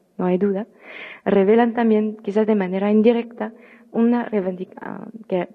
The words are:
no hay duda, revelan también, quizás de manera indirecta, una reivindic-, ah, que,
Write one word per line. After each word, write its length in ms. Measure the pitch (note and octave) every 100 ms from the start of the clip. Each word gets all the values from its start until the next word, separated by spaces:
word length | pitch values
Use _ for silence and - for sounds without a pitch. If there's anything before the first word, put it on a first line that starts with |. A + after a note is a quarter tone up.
| _ -
no 80 | F3+
hay 120 | F3+
duda, 300 | G3+ G3 A#3 _ - - - - -
revelan 480 | G3+ F#3+ A3+ A#3+
también, 420 | A#3 A#3 G#3+ G#3+ G#3+
quizás 300 | - G3 G#3+
de 80 | G#3+
manera 340 | F#3 F#3+ G3+
indirecta, 640 | G#3+ G#3+ A#3 A#3 - G#3+ - - - _
una 380 | - A#3 A#3+ -
reivindic-, 480 | G#3+ F#3 F3+ F#3 -
ah, 280 | - G1+ - - -
que, 220 | F#3 F3